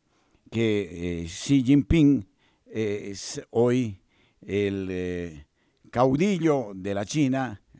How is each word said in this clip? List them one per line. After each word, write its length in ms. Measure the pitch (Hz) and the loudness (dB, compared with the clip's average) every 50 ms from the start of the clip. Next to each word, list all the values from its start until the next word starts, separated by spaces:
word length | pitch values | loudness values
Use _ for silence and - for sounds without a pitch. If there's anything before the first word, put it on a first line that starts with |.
| _ _ _ _ _ _ _ _ _ - | _ _ _ _ _ _ _ _ _ -6
que, 720 | - 113 117 110 104 104 98 80 87 85 85 90 87 85 | -2 0 0 2 2 0 -2 -4 -8 -6 -6 -6 -4 -6
eh, 40 | 85 | -8
Xi 360 | 85 90 - - - 143 139 | -8 -10 -6 0 2 2 4
Jinping, 640 | 123 120 143 147 - - 165 165 147 143 143 120 98 - _ _ _ _ _ _ _ | 4 6 4 4 4 4 4 6 6 6 4 2 0 -6 _ _ _ _ _ _ _
eh, 420 | - 233 110 110 104 101 104 - 101 | -12 -6 -4 -4 -4 -4 -6 -8 -10
es 320 | 98 95 - - - 143 - - | -12 -12 -10 -12 -12 -12 -10 -4
hoy 500 | - 113 120 123 123 127 123 110 101 - _ _ _ _ _ _ _ _ | 0 2 2 2 2 0 0 -2 -6 -12 _ _ _ _ _ _ _ _
el, 480 | - - 95 101 101 98 98 98 95 95 | -10 -4 -2 0 0 0 -2 -4 -4 -4
eh, 560 | 92 90 90 90 90 87 87 85 78 73 73 _ _ _ _ _ _ _ _ - | -4 -4 -4 -4 -6 -6 -8 -10 -12 -16 -20 _ _ _ _ _ _ _ _ -6
caudillo 840 | - 117 127 135 131 143 185 208 196 170 160 160 147 135 117 101 98 | 0 2 2 2 4 2 2 2 2 2 2 2 2 0 -2 -6 -8
de 200 | 95 92 98 98 | -8 -6 -4 -4
la 100 | 98 107 | -4 -4
China, 580 | - - 156 143 131 131 135 131 117 104 - _ _ _ | -2 0 0 0 0 0 -2 -4 -6 -8 -14 _ _ _